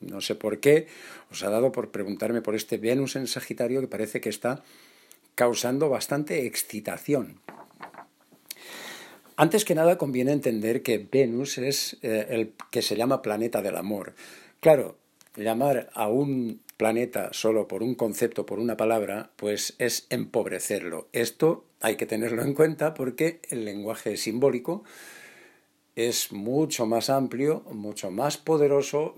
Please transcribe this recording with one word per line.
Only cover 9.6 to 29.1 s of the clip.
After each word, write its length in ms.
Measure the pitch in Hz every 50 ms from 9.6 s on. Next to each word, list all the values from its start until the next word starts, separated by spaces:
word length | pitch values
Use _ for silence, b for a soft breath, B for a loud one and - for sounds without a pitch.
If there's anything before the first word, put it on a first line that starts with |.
| 208
que 120 | - 175
nada, 220 | 156 160 170 185 180
conviene 340 | 160 139 127 127 127 135 147
entender 500 | 143 - 131 117 107 104 113 117 131 -
que 160 | - 113 104
Venus 600 | 101 95 - 131 139 117 117 120 135 139 - 131
es, 380 | 123 135 135 - - - - - -
eh, 240 | 120 110 107 107 -
el 240 | - 113 110 110 - - - - -
que 100 | 123 107
se 140 | - 107
llama 260 | 104 117 127 139 123 -
planeta 400 | 110 104 104 113 117 - 110 95
del 140 | 98 87
amor. 400 | 80 85 98 104 101 - - - B B B B B B B B B
Claro, 400 | - 160 156 135 110 92 - - _ _ _ _ - _ -
llamar 540 | - 107 110 113 117 135 143 135 120 110 - -
a 140 | 110 110 104
un 520 | 113 131 143 143 139 127 120 113 110 - _ - -
planeta 540 | - 113 110 110 117 123 123 - 104 95 - -
solo 360 | - - 110 110 110 101 -
por 140 | 95 95 110
un 120 | 123 123
concepto, 520 | 110 120 110 104 - 123 117 - - 101
por 120 | - - 98
una 180 | 117 120 110
palabra, 540 | - 110 110 113 113 104 95 98 107 - - _
pues 380 | - 101 104 104 98 - - - -
es 280 | 123 120 113 - - -
empobrecerlo. 960 | 127 120 110 - - 120 101 95 95 92 - - 104 98 - 87 82 80 - - -
Esto 520 | 120 117 110 - - - 160 147 - - _ _ -
hay 160 | - 110 104
que 100 | - -
tenerlo 360 | - 110 110 113 117 117 113 120
en 120 | 139 139
cuenta 400 | - 156 156 - 139 151 156 156
porque 460 | - 135 127 120 - 156 165 165 - - -
el 140 | - 123 110
lenguaje 520 | 104 98 101 104 104 110 - - 113 104
simbólico 680 | 95 - 117 107 123 131 139 123 123 120 - 170 208 - B B B B B B B B B B B B B B B B B B _ _ _ -
es 340 | - 117 120 113 - - -
mucho 560 | 104 101 98 113 131 147 160 151 156 - 120
más 240 | 110 113 113 110 -
amplio, 540 | 135 139 131 120 117 120 139 147 160 - - - -
mucho 400 | 107 101 107 104 - - 98 90
más 240 | 104 131 147 147 -
poderoso 800 | - - 160 151 147 143 143 143 139 139 - 143 151 170